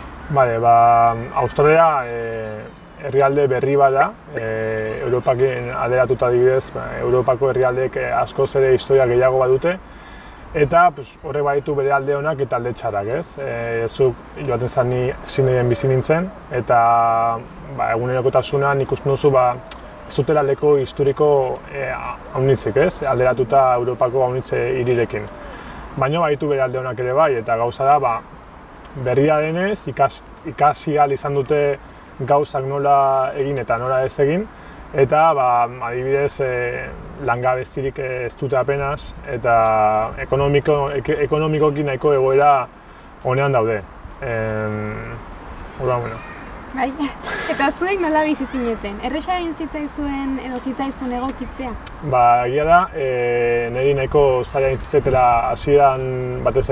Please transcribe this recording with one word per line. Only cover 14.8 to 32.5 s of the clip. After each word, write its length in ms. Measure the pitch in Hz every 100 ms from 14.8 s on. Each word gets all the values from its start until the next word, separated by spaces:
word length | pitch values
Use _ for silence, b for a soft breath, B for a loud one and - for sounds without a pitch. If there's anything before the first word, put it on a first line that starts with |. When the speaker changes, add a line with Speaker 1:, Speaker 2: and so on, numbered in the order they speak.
| 123
Speaker 1:
ni 240 | 123 123 -
Sydneyen 460 | - - 131 127 120
bizi 180 | 120 135
nintzen, 440 | 131 123 160 185 - -
eta, 880 | 127 110 117 117 117 117 113 117 113 123 - - 131
ba, 140 | 113
egunerokotasuna 840 | 113 123 127 113 131 - 143 139
nik 180 | 139 127
uste 220 | 135 139
duzu, 160 | 135 147
ba, 220 | 135 123 123 - - - - -
ez 80 | -
dutela 260 | 135 151
leku 340 | 139 135 147 143
historiko, 840 | 127 - 139 135 151 139 131 127 -
eh, 180 | 143 131 123 123 - -
haunitzik, 440 | 131 135 127 113 107
ez? 260 | 175 -
Alderatuta 680 | 139 123 127 123 123 139 131 123
Europako 480 | 120 123 127 131
haunitze 360 | 127 127 - 127 120 131
hirirekin. 460 | 120 117 113 107 104 B B B B B B 139
Baina 240 | 135 165
baditu 260 | 156 147 151
bere 140 | 139
alde 160 | 127 131
onak 200 | 127 113
ere 140 | 123
bai, 200 | 135 160 123
eta 160 | 110 113
gauza 280 | 120 - 135
da, 120 | 143
ba, 220 | 123 110 - - - - - - - 143
berria 360 | 127 123 147 151
denez, 440 | 156 170 196 208 151
ikas-, 320 | 123 135 - - - 165
ikasi 520 | - 147 139 160 147
ahal 140 | 143
izan 240 | 135 147 143
dute 260 | 131 147 143 139 B B B -
gauzak 460 | 131 143 147